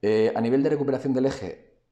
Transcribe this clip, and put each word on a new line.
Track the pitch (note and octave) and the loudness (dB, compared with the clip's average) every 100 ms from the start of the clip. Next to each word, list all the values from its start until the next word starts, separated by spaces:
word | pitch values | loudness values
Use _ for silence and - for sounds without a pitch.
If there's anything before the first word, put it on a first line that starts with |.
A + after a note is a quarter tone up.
Eh, | G#2 G#2+ A2 | 2 2 2
a | A2+ | 2
nivel | A#2 C3 | 0 2
de | C#3+ | 2
recuperación | D3 C#3 B2+ C#3+ | 0 -2 -2 -2
del | B2 C3 | 0 0
eje | - F#2 - _ _ _ | -2 -10 -12 _ _ _